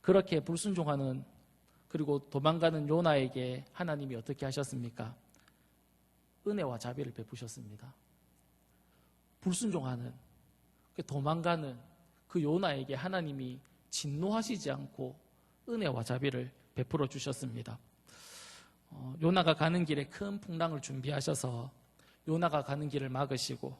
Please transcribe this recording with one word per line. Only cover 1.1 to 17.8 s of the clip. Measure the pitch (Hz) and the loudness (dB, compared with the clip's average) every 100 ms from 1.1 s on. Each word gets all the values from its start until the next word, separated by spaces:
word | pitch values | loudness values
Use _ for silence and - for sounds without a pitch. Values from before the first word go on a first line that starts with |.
| 131 131 - - _ _ _ _ | -4 -8 -20 -20 _ _ _ _
그리고 | 160 147 143 - | -4 0 0 0
도망가는 | 139 151 165 165 156 147 | 2 4 6 4 4 2
요나에게 | 160 170 147 131 127 127 127 - | 4 6 6 4 -2 -4 -4 -10
하나님이 | - 180 147 139 117 | -6 -4 -4 -4 -6
어떻게 | 113 139 | -6 -4
하셨습니까? | 135 131 135 131 120 - 113 127 _ - _ _ _ _ _ _ _ _ _ _ 208 | -4 -2 -4 -4 -6 -8 -10 -10 _ -20 _ _ _ _ _ _ _ _ _ _ -2
은혜와 | 208 143 117 | 0 -2 -2
자비를 | 123 127 135 | -6 -4 -6
베푸셨습니다. | 117 110 120 117 - 110 107 127 - _ _ _ _ _ _ _ _ _ _ _ _ _ _ | -8 -12 -10 -10 -12 -14 -16 -18 -20 _ _ _ _ _ _ _ _ _ _ _ _ _ _
불순종하는, | 190 175 233 170 131 123 120 123 - - _ _ _ _ _ | 0 0 0 0 -2 -4 -6 -10 -20 -20 _ _ _ _ _
그 | - - | -10 -4
도망가는 | 139 143 165 170 170 143 120 - - _ _ _ | -2 2 2 2 0 -2 -10 -16 -20 _ _ _
그 | 180 | 2
요나에게 | 147 170 190 139 131 131 | 4 4 2 0 -2 -4
하나님이 | 175 190 156 139 127 131 - - _ | -2 -2 -2 -6 -8 -10 -16 -20 _
진노하시지 | - 147 143 185 220 220 208 147 | -6 -4 -2 0 0 0 -2 -2
않고 | 135 139 - 131 135 _ _ _ _ - | -4 -6 -8 -8 -8 _ _ _ _ -6
은혜와 | 233 175 123 | -2 0 0
자비를 | 113 127 139 127 127 - _ - | -2 0 0 -2 -6 -12 _ -4
베풀어 | 123 156 135 | -2 0 0
주셨습니다. | 139 143 127 131 117 117 113 | -2 -6 -4 -6 -6 -10 -12